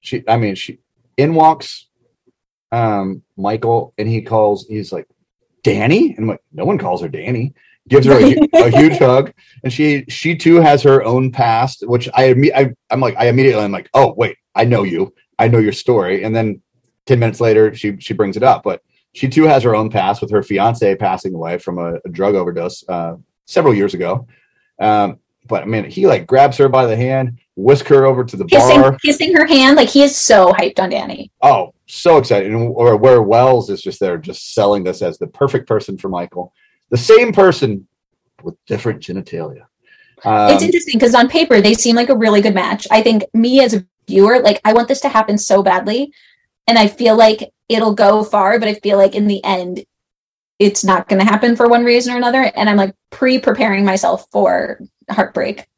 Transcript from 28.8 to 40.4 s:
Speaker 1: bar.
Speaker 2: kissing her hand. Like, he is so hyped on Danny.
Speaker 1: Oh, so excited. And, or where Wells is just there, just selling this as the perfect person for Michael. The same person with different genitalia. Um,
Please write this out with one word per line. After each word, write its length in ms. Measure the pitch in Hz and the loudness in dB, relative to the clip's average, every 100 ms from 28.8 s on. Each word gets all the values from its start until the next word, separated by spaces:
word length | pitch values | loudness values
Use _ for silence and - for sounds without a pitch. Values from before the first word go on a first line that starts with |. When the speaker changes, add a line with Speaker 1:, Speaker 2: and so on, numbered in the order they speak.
Speaker 1:
bar. 180 | 269 - | 4 2
Speaker 2:
kissing 340 | - 285 320 339 | -2 -2 0 0
her 100 | 311 | 2
hand. 300 | 294 262 285 | 4 4 4
Like, 120 | 254 | 4
he 140 | 277 | 4
is 160 | 285 277 | 2 2
so 340 | - 208 180 | 2 4 4
hyped 280 | - - - | 2 -2 -4
on 100 | 185 | -6
Danny. 400 | - - - - _ | -6 -8 -14 -16 _
Speaker 1:
Oh, 320 | 139 123 90 _ _ | 2 2 -2 _ _
so 320 | - 175 160 | -6 2 2
excited. 320 | 120 104 98 | 2 -2 -2
And, 220 | 110 117 | -4 -6
or 220 | 110 120 107 | 0 2 4
where 260 | 127 123 | 6 4
Wells 480 | 104 113 131 127 95 | 4 2 4 2 -2
is 100 | 98 | -8
just 200 | 98 87 | -10 -6
there, 180 | 98 87 | -6 -6
just 360 | 78 - - | -10 -16 -10
selling 280 | - 101 104 | -2 0 0
this 200 | 90 87 | -4 -6
as 160 | 87 82 | -8 -8
the 100 | 85 | -14
perfect 400 | _ 139 139 - | _ -4 -4 -4
person 280 | 107 98 98 | -6 -6 -14
for 100 | 98 | -10
Michael. 440 | 90 87 90 87 _ _ _ _ | -10 -10 -12 -16 _ _ _ _
The 60 | 123 | -6
same 360 | 120 220 240 | 4 4 4
person 540 | 202 190 - 131 101 - _ _ _ _ _ | 2 2 2 -4 -6 -12 _ _ _ _ _
with 140 | - 82 _ | -18 -18 _
different 340 | 107 120 107 | -8 -8 -10
genitalia. 640 | - 92 90 82 78 73 _ _ _ _ _ _ | -10 -12 -12 -14 -14 -16 _ _ _ _ _ _
Um, 260 | - 107 | -2 0